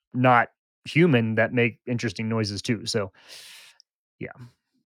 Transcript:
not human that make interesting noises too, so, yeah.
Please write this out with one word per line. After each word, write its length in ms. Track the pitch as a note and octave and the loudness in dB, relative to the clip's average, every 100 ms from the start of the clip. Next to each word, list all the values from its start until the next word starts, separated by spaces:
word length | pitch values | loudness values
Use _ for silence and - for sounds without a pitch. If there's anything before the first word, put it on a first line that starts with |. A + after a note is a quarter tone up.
| _ | _
not 360 | C3 B2+ A#2+ A2+ _ _ _ | 0 4 4 2 _ _ _
human 500 | - D3 F3 B2+ A2+ A2 | -4 2 4 4 2 0
that 160 | A2+ | 0
make 280 | B2 A#2+ - - | 2 0 -2 -6
interesting 420 | B2 A#2 - A2 | -4 -4 -6 -4
noises 340 | A2+ G#2 G2+ | -2 -4 -6
too, 240 | - A2 A2+ | -4 -4 -4
so, 240 | A2+ F#2+ _ - - - - - _ _ _ _ - | -6 -6 _ -20 -20 -20 -20 -20 _ _ _ _ -18
yeah. 80 | - - A#2+ _ _ _ _ | -18 -18 -20 _ _ _ _